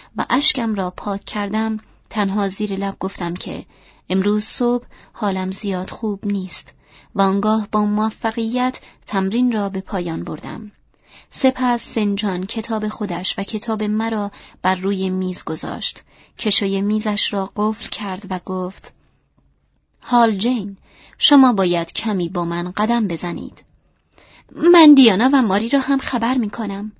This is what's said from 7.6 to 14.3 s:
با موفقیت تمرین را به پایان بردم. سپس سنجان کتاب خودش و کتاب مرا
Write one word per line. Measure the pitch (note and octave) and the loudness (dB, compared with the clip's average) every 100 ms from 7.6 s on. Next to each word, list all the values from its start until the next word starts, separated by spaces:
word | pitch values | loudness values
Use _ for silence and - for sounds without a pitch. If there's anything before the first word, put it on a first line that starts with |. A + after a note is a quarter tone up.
| G#3 | 0
با | G#3+ | 0
موفقیت | G#3 G#3 G#3+ - A3+ A#3 A3+ B3 B3+ - - - - | 0 0 -2 -2 -4 -2 -2 0 -2 -4 -14 -20 -6
تمرین | G3+ F#3+ A3+ B3 | -2 0 2 2
را | A3 G3+ | 2 -2
به | F#3+ | -4
پایان | - F#3+ F3 E3 | -6 -4 -4 -4
بردم. | E3+ D#3+ C3+ B2 G#3 - _ _ _ - - | -6 -8 -8 -10 -14 -18 _ _ _ -20 -20
سپس | - C4 C4 B3 A#3+ | 0 0 2 0 0
سنجان | - A3+ G#3 G3+ G#3 F3+ F#3+ | -2 -2 0 0 -2 -2 -4
کتاب | A#3 A3 A3 G#3+ | -6 -4 -4 -4
خودش | - G3 F3 F#3 - | -4 -6 -4 -6 -6
و | |
کتاب | G3 G#3+ - G#3+ | -6 -6 -4 -4
مرا | G#3 G#3+ A3+ A3 G3+ | -2 -2 -2 -2 -4